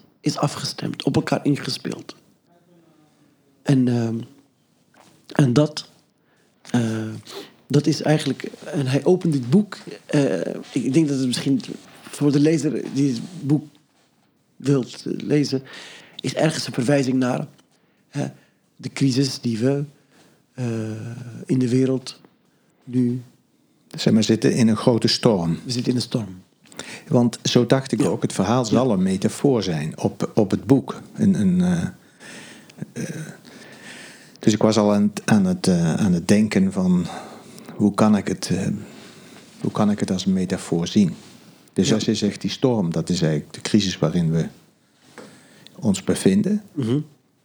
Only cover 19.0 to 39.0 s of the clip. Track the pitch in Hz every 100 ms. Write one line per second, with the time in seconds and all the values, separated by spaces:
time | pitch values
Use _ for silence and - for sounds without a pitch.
19 | 139 123 135 - 120 110 127 143 143 _
20 | _ _ _ _ _ - 123 113 110 110
21 | 113 117 120 113 - 127 123 127 131 131
22 | - - - _ _ _ _ _ - 123
23 | 120 127 123 _ _ _ _ _ _ -
24 | - 107 107 110 135 - 113 107 - 113
25 | 110 - 123 101 82 82 131 123 123 123
26 | - 127 98 92 _ _ _ - - -
27 | - 127 120 - - 123 117 135 - 113
28 | - - - - 95 127 113 117 131 95
29 | 95 95 110 - 143 120 95 78 78 -
30 | 101 - - - 101 101 95 135 - -
31 | - - 107 92 95 90 90 85 - -
32 | _ _ - - - - - - - -
33 | - 165 156 - - - - - - -
34 | - - - - - 104 110 110 104 101
35 | 104 - - 110 92 90 - 87 85 -
36 | 101 87 85 104 107 98 95 98 92 90
37 | 85 - - - - - - - 104 101
38 | 107 104 - 92 - 92 - 104 - -